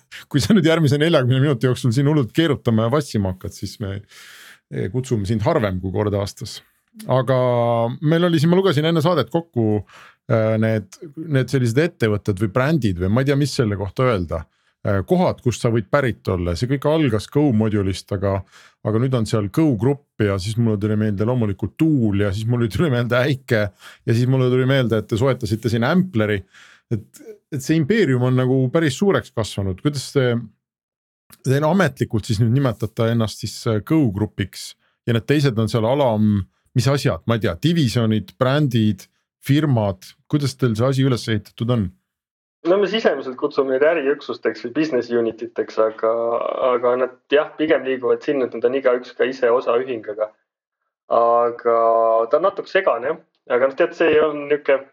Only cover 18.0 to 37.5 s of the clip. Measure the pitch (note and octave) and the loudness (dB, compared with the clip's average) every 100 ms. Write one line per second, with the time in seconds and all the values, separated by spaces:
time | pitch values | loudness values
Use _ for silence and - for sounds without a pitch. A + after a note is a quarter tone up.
18 | - G2+ G2 G2 - - - _ A#2 A2 | -6 -4 -2 -2 -6 -18 -20 _ -2 0
19 | C3 B2+ G#2+ A2+ G2+ - D#3+ A2 A#2+ C#3 | 0 -2 0 -2 -2 0 0 2 0 -2
20 | _ - G#2 G2 F#2+ A2 A2+ G#2+ G#2+ G#2+ | _ -2 0 0 -2 0 0 0 0 0
21 | G#2+ G2 G#2+ B2+ G#2+ F#2+ G#2 - D#3+ D3 | 0 0 -2 0 -2 -2 -6 0 2 2
22 | A2 G2 G#2 F#2+ A2+ B2 A#2 - E3+ A#2+ | 2 2 0 -2 -2 0 0 0 0 0
23 | A#2+ B2 C3 C3 - A2+ G#2 - - - | 0 0 0 -2 0 0 0 -6 -20 -8
24 | - A#2 B2 C3 B2+ B2+ B2+ C3+ A#2 A2 | -2 2 2 2 2 2 2 2 2 0
25 | - G#2+ C3+ B2+ A2 A2 A#2+ A#2 B2 F3+ | -2 0 0 0 -2 -2 -2 0 2 2
26 | F#3 A2+ G#2 G#2 - - - - - A2 | 2 0 0 0 -4 -20 -20 -18 -8 -8
27 | - - - - - C#3+ - D#3+ C#3+ A3+ | -8 -20 -20 -20 -12 -8 0 0 2 2
28 | D#3 B2+ B2 B2+ B2+ C3+ C3 E3 D#3 - | 2 2 2 2 2 0 0 0 0 0
29 | G3+ C#3 - - G#2 - G2 F#2 D3 C#3+ | 2 0 -2 -6 -6 -4 -6 -4 -4 -4
30 | - C#3+ B2+ A#2 A#2 _ _ _ _ _ | -4 0 0 0 -6 _ _ _ _ _
31 | _ _ _ - C3+ C#3 D3+ F#3+ D#3+ - | _ _ _ -8 -2 2 2 2 2 0
32 | - G#2+ - G2+ A#2 C3 C3+ - A2 - | -4 -4 -2 0 2 2 0 -2 -6 -2
33 | A2+ A#2 G#2+ - G#2+ - A#2+ G#2+ - D#3+ | 0 0 -2 -6 -12 -8 -4 -2 0 0
34 | C3 F#2+ G#2 - F#2+ - - - _ _ | 2 0 -4 -4 -8 -10 -18 -20 _ _
35 | - A#2 - D3 C#3 A2 A2 A#2+ A2 C#3+ | -2 -2 0 0 2 0 0 0 0 2
36 | C3 G#2+ G#2+ G2+ F#2 _ _ B2+ B2 C#3+ | 2 2 0 0 -4 _ _ -2 0 0
37 | C3+ E2+ - A2+ G2+ | -2 -4 -2 -2 -2